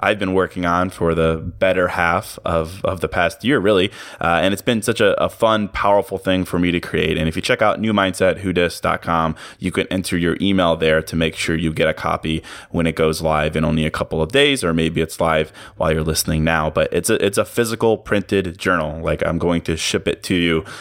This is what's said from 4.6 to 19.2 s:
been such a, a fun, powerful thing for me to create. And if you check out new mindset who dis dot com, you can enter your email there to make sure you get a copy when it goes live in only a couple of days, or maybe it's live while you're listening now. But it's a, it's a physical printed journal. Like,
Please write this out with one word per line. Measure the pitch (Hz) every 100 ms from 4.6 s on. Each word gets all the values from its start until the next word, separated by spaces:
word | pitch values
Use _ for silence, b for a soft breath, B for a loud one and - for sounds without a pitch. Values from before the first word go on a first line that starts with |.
been | - 113
such | 120 110
a, | 104 -
a | 90
fun, | - 110 107 101
powerful | - 101 101 95 95
thing | 95 92
for | 87 87
me | 87
to | 85
create. | - 82 82 80
And | 80
if | 80
you |
check | - 123
out | 107 -
new | 110
mindset | 104 95 - 101 80
who | 95
dis | 87 87 -
dot | 87 80
com, | - 85 80 78 B B
you | 90
can | - -
enter | 92 90 87
your | 85 -
email | 98 98 85 82
there | 82 80
to | 80 80
make | 82 -
sure | - 82
you | 82
get | 78 80
a |
copy | 78 80 82 78 80 - B B
when | 85 82
it | 78
goes | 80 80
live | 80 76 78 78
in |
only | 78 80 76
a |
couple | - - 80
of | 78
days, | 135 147 135
or | 87
maybe | 82 82 85
it's | 80 -
live | 85 80 78 - B -
while | 87
you're | 80
listening | 80 78 - 80
now. | 80 82 78
But | 80 78
it's | 87 87
a, | 110
it's | 101 104
a | 101
physical | - 113 113 113 107
printed | - 104 - 98 90 87
journal. | 92 87 76 78
Like, | 82 78